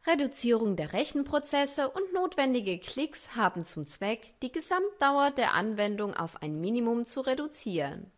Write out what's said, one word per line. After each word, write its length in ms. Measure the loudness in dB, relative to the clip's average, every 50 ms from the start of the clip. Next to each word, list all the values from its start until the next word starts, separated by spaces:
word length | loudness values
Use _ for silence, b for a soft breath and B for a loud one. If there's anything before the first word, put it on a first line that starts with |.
| _
Reduzierung 680 | 2 2 2 2 0 -2 0 2 4 4 4 4 0 0
der 160 | 0 -2 -2
Rechenprozesse 960 | 0 -2 -2 0 -2 -4 -2 0 0 0 0 2 2 2 2 2 2 0 0 0
und 240 | 0 -2 -4 -2
notwendige 680 | 0 0 0 0 2 2 2 2 2 2 0 -2 -4 -4
Klicks 580 | -6 -8 -4 -4 -4 -2 -2 -6 -8 -6 0
haben 280 | 2 2 2 2 0 -6
zum 220 | -6 -6 -6 -6
Zweck, 480 | -6 -4 -4 -2 -4 -4 -4 -8 -20 _ _
die 100 | -8 -6
Gesamtdauer 800 | -2 -2 0 2 2 2 0 -2 0 2 4 4 6 6 4 4
der 240 | 4 2 2 2 2
Anwendung 580 | 2 0 0 0 0 0 0 0 -2 -2 -2
auf 300 | -2 -4 -4 -6 -6 -8
ein 180 | -6 -4 -4 -2
Minimum 460 | -2 0 0 2 2 2 2 0 -2
zu 160 | -2 -4 -2
reduzieren. 880 | 0 0 0 0 -2 -6 -6 -6 -4 -2 -2 0 -2 -2 -4 -10 -14 -18 _